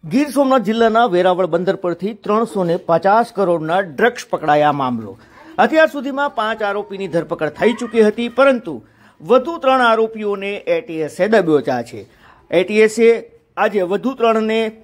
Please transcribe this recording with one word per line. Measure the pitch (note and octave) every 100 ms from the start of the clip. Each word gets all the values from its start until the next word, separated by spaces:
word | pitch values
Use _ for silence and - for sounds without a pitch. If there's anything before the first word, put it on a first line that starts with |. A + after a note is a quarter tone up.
| D#3+
ગીર | G3 D4
સોમનાથ | C4 C4+ C4
જિલ્લાના | G3 A3+ A3+ A3 A#3+
વેરાવળ | F3 F3+ F3+ F#3
બંદર | E3 F3+ F#3+
પરથી | F3+ E3+ F#3+
ત્રણસો | A#3 G3 G#3+ A#3 G#3
ને | F3 D#3
પચાસ | - E3 F3+ G#3+ A#3
કરોડના | - F#3+ E3+ D#3 F3+
ડ્રગ્સ | F#3+ C3 A3+ A#3+ -
પકડાયા | F3 D#3 D3+ D3
મામલો. | C#3+ C3 A#2+ G#2+ F#2+ - - - -
અત્યાર | A3 D#4 D#4+
સુધીમાં | D4 C4 C4+ C#4+
પાંચ | C#4 G#3+ A3
આરોપીની | G#3 G3+ G#3 G3 F#3+
ધરપકડ | E3 D#3 E3 D#3
થઈ | D3 G#3
ચૂકી | A#3+ A#3+ A3+
હતી, | G#3+ G#3+ A#3
પરંતુ | A#3+ C4+ B3+ - C3 - _ _ _
વધુ | D3+ B3 B3+ E4+
ત્રણ | C4+ C4
આરોપીઓને | A#3+ A3 A3 A3 G#3 G3+ G3 G3+
એટીએસે | - E3+ E3 D#3+ D3+ - F#3+
દબોચ્યા | A3 F3 D3 C3+ B2+
છે. | A#2 A2+ G2 _ _ _ _
એટીએસે | D#3+ F#3 G#3+ A3 A3 A#3 A3+ - _ _ -
આજે | G#3+ G3+
વધુ | F3+ G3 A3
ત્રણને | C4+ A3+ A3 A3 A3 A3 A3